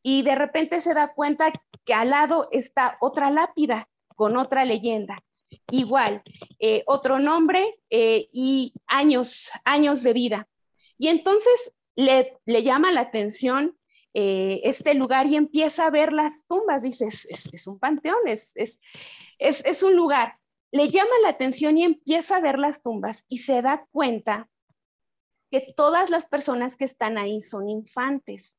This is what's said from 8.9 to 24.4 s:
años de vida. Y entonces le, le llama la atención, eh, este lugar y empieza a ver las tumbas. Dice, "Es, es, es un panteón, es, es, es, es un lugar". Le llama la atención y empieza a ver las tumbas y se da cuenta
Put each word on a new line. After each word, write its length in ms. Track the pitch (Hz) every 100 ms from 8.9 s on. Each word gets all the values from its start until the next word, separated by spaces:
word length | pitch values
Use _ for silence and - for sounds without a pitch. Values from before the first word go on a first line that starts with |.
| 269 294 254 240 - - - -
años 360 | 294 294 285
de 120 | 247
vida. 340 | 233 247 208 - _ _ _ _ _
Y 120 | 302
entonces 680 | 330 381 415 453 494 - _ _ -
le, 420 | 269 262 262 - -
le 180 | 233
llama 280 | 233 262 370
la 100 | 320
atención, 760 | 247 220 208 214 254 262 302 - _ _ _
eh, 480 | - 196 190 190 190
este 320 | - 214 302 285
lugar 320 | 254 262 277
y 80 | 302
empieza 500 | 302 302 311 - 320
a 60 |
ver 200 | 302 311
las 360 | 302 302 302 _
tumbas. 340 | 359 427 277
Dice, 240 | 247 254 220
"Es, 200 | - -
es, 240 | - -
es 140 | 170 -
un 100 | 196
panteón, 440 | 262 302 - 427 392
es, 260 | 220 - -
es, 240 | 226 - _ - - - - _
es, 260 | 277 294
es 200 | - 339
un 120 | 381 359
lugar". 440 | 330 277 233 - _ _ _
Le 180 | 277 285
llama 220 | 359 415 494
la 80 | 415
atención 480 | - 262 262 302 311
y 60 |
empieza 540 | 349 311 - 320 320 381
a 40 |
ver 160 | 311 269
las 240 | 285 285
tumbas 440 | 240 214 202 220 _
y 100 | 247
se 240 | - 247
da 240 | 247 302 -
cuenta 580 | 285 269 226 - 208